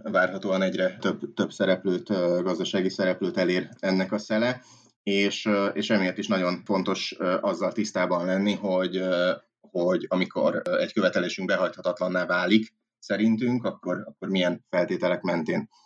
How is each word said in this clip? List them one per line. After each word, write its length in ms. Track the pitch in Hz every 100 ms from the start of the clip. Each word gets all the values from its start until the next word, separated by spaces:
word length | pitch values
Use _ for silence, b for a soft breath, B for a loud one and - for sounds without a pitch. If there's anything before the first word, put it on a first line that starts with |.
várhatóan 580 | 110 92 90 92 104 95
egyre 360 | 95 95 92 -
több, 340 | 190 - -
több 180 | - 95
szereplőt, 580 | - 95 92 98 90 -
ö, 320 | 95 87 90
gazdasági 460 | 92 87 90 98 92
szereplőt 480 | - 92 90 90 95
elér 320 | 90 92 - -
ennek 320 | 190 95 92
a 60 | 107
szele, 440 | - 110 123 - B B B _
és, 420 | 101 98 101 - 110
ö, 220 | 101 98
és 220 | 101 101
emiatt 280 | 104 90 95
is 100 | 95
nagyon 340 | 95 90 87 -
fontos, 500 | 95 95 87 - -
ö, 200 | 90 92
azzal 300 | 101 87 92
tisztában 540 | 110 95 92 87 87 90
lenni, 280 | 95 101
hogy, 440 | 95 101 92 90 92
ö, 340 | 92 87 90 - - _ -
hogy 320 | 90 90 87 -
amikor, 520 | 92 - - 82 - -
ö, 140 | 82
egy 140 | 87
követelésünk 540 | 107 92 92 90 - 92
behajthatatlanná 760 | 92 87 - 90 87 90 90 87
válik, 480 | 87 90 110 113 _ _ _
szerintünk, 680 | - 101 110 110 123 123 104
akkor, 380 | - 90 - -
akkor 240 | - 95
milyen 360 | 95 90 87 -
feltételek 520 | 90 87 87 87 87
mentén 480 | 90 85 78 92 - b